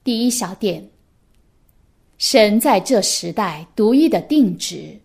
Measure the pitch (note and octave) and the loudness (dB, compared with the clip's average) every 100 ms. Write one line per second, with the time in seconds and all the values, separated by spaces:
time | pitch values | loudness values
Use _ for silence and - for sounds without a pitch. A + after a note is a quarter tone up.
0 | - A3+ A#3+ A#3 F3+ F#3+ G#3 E3 - _ | -4 -2 -2 -2 -8 -4 -4 -4 -12 _
1 | _ _ _ _ _ _ _ _ _ _ | _ _ _ _ _ _ _ _ _ _
2 | _ _ - A3 G#3 G#3+ D4 G3+ F#3 A#3+ | _ _ 0 4 4 2 2 0 2 0
3 | E3+ - E3+ E3 F#3+ D3+ E3+ - G#3+ C4 | 0 -6 -6 -6 -6 -8 -10 0 2 4
4 | D#4+ F3 - D4+ A3 E3+ - D#3+ D3+ - | 2 0 0 2 2 0 -10 -12 -16 -20